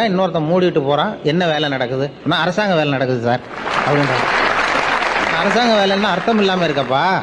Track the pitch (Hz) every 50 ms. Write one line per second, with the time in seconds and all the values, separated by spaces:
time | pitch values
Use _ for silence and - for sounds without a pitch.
0 | 233 220 180 185 190 180 165 165 151 156 175 185 180 175 139 160 135 139 147 143
1 | 165 208 - - - 147 147 180 180 165 151 147 156 143 135 131 127 117 131 131
2 | 135 143 135 - - 143 170 165 160 175 170 208 214 196 180 156 151 143 139 127
3 | 131 127 127 120 113 120 123 135 - - - - - - - - - 127 147 143
4 | 143 131 127 - - - - - - - - - - - - - - - - -
5 | - - - - - - 165 165 170 202 196 226 240 233 220 208 196 196 196 196
6 | 214 202 175 180 - 233 233 208 202 190 185 185 175 156 143 139 131 120 131 139
7 | 160 185 185 165